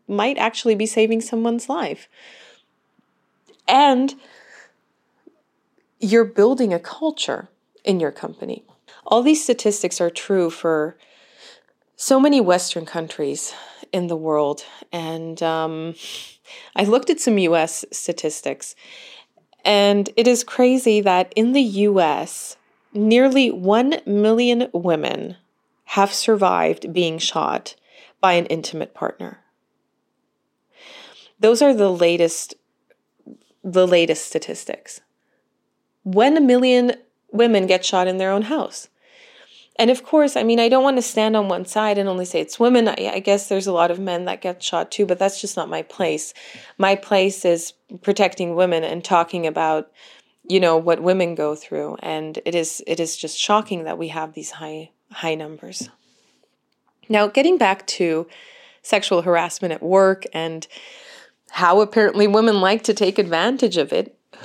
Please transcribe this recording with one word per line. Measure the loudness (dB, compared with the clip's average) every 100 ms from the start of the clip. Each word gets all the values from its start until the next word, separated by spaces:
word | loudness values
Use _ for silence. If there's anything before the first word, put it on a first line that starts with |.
| -6
might | -2 -2 0
actually | -4 -2 -2
be | 0 -2
saving | 0 0 0
someone's | -4 -4 -2 -4 -6
life. | -8 -6 -10 -16 _ -20 -20 -20 _ _ _ _ _ _ _ _ _ _ _ 2
And | 4 6 4 -2 -6 -20 _ _ -20 _ _ _ _ _ _ _ _ _ _ _ _ _ -8
you're | 2 2 4
building | 4 4 4 0
a | -2
culture | -6 -6 -6 -4 -6 -6 -10 _ _ _
in | -4 -2
your | -2
company. | -6 -14 -8 -8 -8 _ _ _ -14 0
All | 2
these | 4 2
statistics | 0 0 0 -2 -4 -2
are | -4
true | -4 -2 0 0
for | -2 -2 -2 -2 -8 _ _ _ _ -20 -20 _ _ _ -10
so | 2 4
many | 6 4
Western | 4 2 0 -8 -8
countries | -10 -8 -6 -6 -6 -10 -14 -20 -20 -8
in | -4 -4
the | -4
world. | 0 0 0 -4 -12 -20 -14
And, | -10 -8 -8 -10 -4
um, | -2 -2 -4 -6 -10 -12 -16 -16 -18 _ _ -20 -8 -2
I |
looked | 0 0 0
at | -2
some | 0 2
U | 2 0
S | 0 -6 -12
statistics, | -12 -8 -6 -6 -8 -10 -10 -14 -20 -20 -20 -20 -20 _ _ _ _
and | 0 4 4 2 0 2
it | 2
is | 2
crazy | -2 2 2 4 2 2
that | 4 2 0 0
in | 2
the | 2
U | 0 2 2 2
S, | 2 -2 -6 -12 -16 -18 _ _ _
nearly | -2 2 4 4 4 2
one | 0 2 2 2 -2 -2
million | 2 2 4 2 0 -2
women | -2 -2 -2 -2 -6 -10 -14 _ _ _ _ -6
have | 0 0
survived | 0 0 2 2 2 0 -2 -4
being | -4 -4 -4
shot | -6 -4 -4 -4 -8 -20 _ _ _ 0
by | 2
an | 2 0
intimate | -6 -6 -10 -10
partner. | -8 -8 -8 -16 -18 _ _ _ _ _ _ _ _ _ _ _ _ _ _ -20 -20 -20 -20 _ 0
Those | 2 6
are | 4
the | 4 2
latest, | 2 2 4 0 -2 -12 -18 _ _ _ _ _ _ -20 -20 _ _
the | -2 2 4
latest | 4 4 -2 -4
statistics. | -8 -8 -12 -12 -14 -16 -20 _ _ _ _ _ _ _ _ _ _
One | -2 2 4 6 4
million | 4 4 4 2 -2 _ _ _
women | 0 2 4 2
get | 0 0
shot | 0 0
in | -2
their | -2
own | -2
house. | -2 -4 -6 -10 -20 _ _ _ -20 _ _ -20 _ 0
And | 2
of | 2
course, | 2 2 2 0
I |
mean, | 0 2
I | 4
don't | 4
want | 2 0
to |
stand | -2 -2 0 0
on | 0
one | -4 -4
side | -2 0 0
and | -2
only | -4 -4
say | -4
it's | -6 0
women. | 4 4 2
I, | -2 -6
I | -4
guess | 0 0 0
there's | -4 -2
a |
lot | 0 0
of | 0
men | -4 -6 -6
that | -8
get | -8 -8
shot | -6 -4 -6
too, | -2 -2
but | 0
that's | -2 -4
just | -8 -8
not | -6
my | -8
place. | -10 -6 -4 -4 -8 -16 -20 -20 -18 -2
My | 0 0
place | 0 2 2 0 0
is | 0 -4 _ _ -8
protecting | -4 0 0 -2 -6 0
women | 0 0
and | -4 -8
talking | 0 0 0 -4 -4
about, | -2 -2 -2 -4 _ -20 -20 _ _ -2
you | 2
know, | 4 2
what | 2 0
women | 2 0 0 -2
go | -4 -4
through. | -8 -8 -8 -10
And | -8 -8 -8 -8 -4
it |
is, | -4 -4 -8 -8
it | -6
is | -4 -6
just | -10 -6
shocking | 0 0 -2 -8 -8
that | -8
we | -10
have | -10 -12
these | -12 -16
high, | -14 -14 -14 -18 _ _
high | -10 -6 -6
numbers. | -8 -16 -16 -14 -14 _ _ _ _ _ _ _ _ _ _ _ -2
Now, | 0 2
getting | 2 2 4
back | 2 0 -6
to | -4 -2 -2 -6 -16 -20 -20 -20 _
sexual | -2 -2 0 0
harassment | 2 0 -2 -6 -8
at | -6
work | 0 4 4 0 -6
and | -8 -8 -10 -16 -20 -20 -20 -20 -20 -20 _ _
how | 0 4 4
apparently | 4 4 2 4 4
women | 4 4 4
like | 2 2
to | 0
take | 0 0 0
advantage | 0 0 0 0 0 0
of | 0
it, | -2 -4 _ _ -20